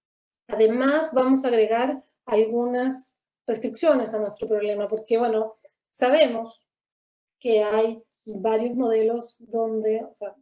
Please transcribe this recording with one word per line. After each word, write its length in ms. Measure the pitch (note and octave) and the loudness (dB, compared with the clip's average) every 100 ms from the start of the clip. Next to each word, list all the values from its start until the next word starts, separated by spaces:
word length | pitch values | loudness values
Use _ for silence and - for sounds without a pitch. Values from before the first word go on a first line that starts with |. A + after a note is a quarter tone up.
| _ _ _ _ - | _ _ _ _ 2
además 640 | A3 A3 B3 C4+ D4+ D#4 | 4 6 4 2 2 2
vamos 300 | B3 B3+ C4 | 2 4 2
a 60 | C4 | 2
agregar 540 | A3+ G#3+ A3+ C4 C#4 - _ - | 2 2 2 0 -4 -12 _ 0
algunas 880 | G#3+ A3+ A#3+ A#3+ B3 C4 C4 - _ _ _ - | 2 2 0 -2 -2 -2 -6 -12 _ _ _ -8
restricciones 680 | A3 B3+ - E4 C4+ A3 | -6 -6 -2 0 2 -2
a 60 | G#3+ | -6
nuestro 280 | G3+ - - | -6 -8 -4
problema, 400 | G#3 G#3 G#3 G3+ | -2 -2 -4 -4
porque, 300 | G#3+ - A3+ | -6 -2 -2
bueno, 380 | A#3+ A3 A3 - _ _ _ | 0 -2 -4 -10 _ _ _
sabemos 760 | - B3 D#4 C#4 A#3 A#3 - _ _ _ _ _ _ _ _ | -4 2 4 2 0 -10 -16 _ _ _ _ _ _ _ _
que 240 | A#3+ A3 | 0 0
hay 380 | G#3 A3 A3+ A3+ - _ | 2 0 0 -4 -16 _
varios 520 | A3 G3 A3 A3 A#3+ A#3+ | -16 -6 -2 -2 -2 -2
modelos 600 | A#3 A3 A3 A#3 - - | 0 0 0 -2 -8 -20
donde, 680 | A#3 A3+ A3+ A3 G#3+ A3 C4+ | -8 -4 -4 -2 -2 -4 -6
o 100 | - | -14
sea 200 | G3+ - | -16 -16